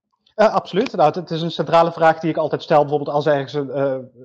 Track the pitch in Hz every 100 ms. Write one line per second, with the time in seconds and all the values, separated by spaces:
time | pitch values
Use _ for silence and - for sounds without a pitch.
0 | _ _ _ - 214 196 - 180 262 185
1 | 160 180 160 165 170 160 151 165 170 165
2 | 160 160 165 160 151 143 - 156 143 143
3 | 147 147 151 143 135 147 135 139 139 131
4 | 120 120